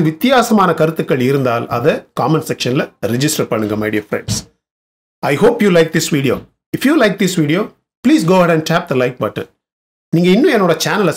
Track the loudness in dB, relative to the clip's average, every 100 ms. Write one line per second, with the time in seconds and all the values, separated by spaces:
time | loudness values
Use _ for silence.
0 | 0 0 0 2 2 2 2 2 0 -2
1 | -2 0 0 0 0 -2 -4 -2 -2 -2
2 | -4 -4 -2 0 -2 -6 -2 -2 -4 _
3 | -6 -2 -2 -2 -4 -2 -4 -4 -4 -4
4 | -4 -8 -6 -10 -10 _ _ _ _ _
5 | _ _ -4 2 2 2 2 4 2 0
6 | -2 -2 -2 -4 -6 _ _ -2 2 2
7 | 2 0 -2 0 0 0 -4 _ _ _
8 | 2 2 4 2 2 2 0 -2 -2 -2
9 | -2 -2 -6 -6 -12 _ _ _ _ _
10 | _ 0 4 4 4 2 2 0 -2 -2
11 | -2